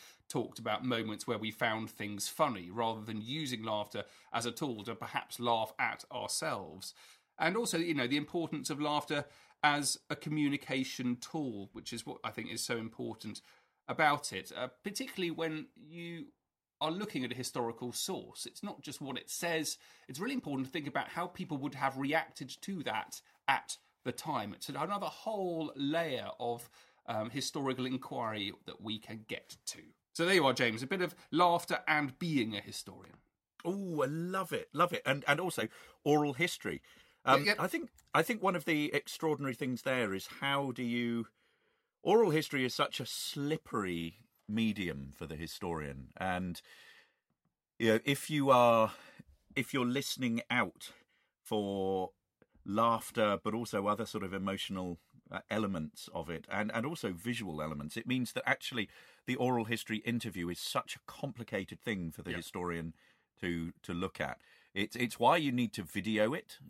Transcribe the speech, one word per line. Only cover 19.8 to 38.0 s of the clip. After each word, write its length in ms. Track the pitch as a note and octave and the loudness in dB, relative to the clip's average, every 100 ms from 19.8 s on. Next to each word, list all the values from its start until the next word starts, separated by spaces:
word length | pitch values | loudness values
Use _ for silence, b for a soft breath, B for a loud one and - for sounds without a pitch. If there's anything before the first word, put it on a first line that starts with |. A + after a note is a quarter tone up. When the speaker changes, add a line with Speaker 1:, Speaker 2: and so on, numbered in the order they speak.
| B B B | B B B
Speaker 1:
It's 100 | C#3 | -6
really 140 | A3 | -2
important 340 | C4+ D#3 C3+ B2+ | -2 -2 -2 -2
to 40 | |
think 160 | E3+ C#3+ | -4 -2
about 220 | C#3 - | -2 -2
how 180 | E3+ F3+ | -4 -6
people 280 | - F3 C#3+ | -6 -6 -4
would 180 | C#3+ C3+ | -4 0
have 220 | C#3 C3 | 0 0
reacted 520 | C#3 D#3 - - C3 - | 2 2 0 -8 -12 -10
to 220 | - F#3+ | -6 -4
that 380 | A#2+ G#2+ - - - b - | -2 -2 -4 -10 -16 b 2
at 300 | C3+ - - b b | 2 2 -12 b b
the 80 | B2+ | -6
time. 420 | A#2+ D#3 C3 G#2 | -4 -2 0 0
It's 140 | - - | -4 -6
another 400 | C#3 D#3+ G3+ E3+ | -4 -2 -2 -4
whole 640 | - A3+ G#3 F#3+ E3 D3+ C#3 | -6 -4 -2 0 -2 -4 -2
layer 540 | C#3 D#3+ E3 B2 G2 - | 0 2 2 -2 -4 -4
of, 280 | A#2+ A#2+ - b b b - | -2 -4 -8 b b b -4
um, 240 | A2+ A2 | -2 -2
historical 560 | C#3 B2+ D#3+ C3+ C3 B2+ | -2 -4 -2 0 0 0
inquiry 640 | C3 - C3 A2+ G#2+ G2+ - - | -2 -4 -4 -2 -2 -4 -6 -12
that 160 | - | -10
we 180 | A2 G#2+ | -6 -6
can 240 | - A2 A2 | -8 -12 -8
get 260 | - - - - | -10 -10 -14 -12
to. 120 | - - _ _ | -12 -14 _ _
So 120 | - E3+ | 0 6
there 100 | F#3+ | 8
you 100 | C3+ | 6
are, 80 | |
James, 300 | A#2+ A#2+ A2 | 6 4 2
a 40 | C3 | 0
bit 140 | F#3 | 0
of 140 | F3 - B | 0 -2 B
laughter 520 | D#3 F3 E3+ - E3+ - | 6 8 6 2 0 2
and 320 | D3+ C#3+ - | 2 2 0
being 340 | F3 C#3+ A2 | 2 2 2
a 80 | G2+ | -2
historian. 560 | - - - F#2 F#2+ - _ _ _ - | -6 -10 -10 -14 -18 -20 _ _ _ -8
Speaker 2:
Oh, 380 | E3+ G3 F#3+ D#3 | -4 -2 0 2
I 60 | C#3 | 2
love 440 | D#3+ F3 F#3+ F3+ | 0 -2 -2 -2
it, 180 | - - | -4 -2
love 180 | C#3+ F3 | 2 2
it. 120 | F3+ C#3 | 2 0
And, 180 | C#3 C#3+ | 2 4
and 140 | C#3+ | 4
also 300 | F3+ - A2 B B B | 2 0 -2 B B B
oral 300 | D3 D3+ D3 | 4 6 6
history. 480 | C3 F3 - G2+ D2 - B B B B2+ | 2 0 0 -4 -6 -8 B B B 6
Um, 180 | C#3 | 6
Speaker 1:
Yeah, 120 | D#3+ G#3+ | 6 4
yeah. 40 | |
Speaker 2:
I 60 | F#3 | 2
think, 220 | E4 - _ | -2 -6 _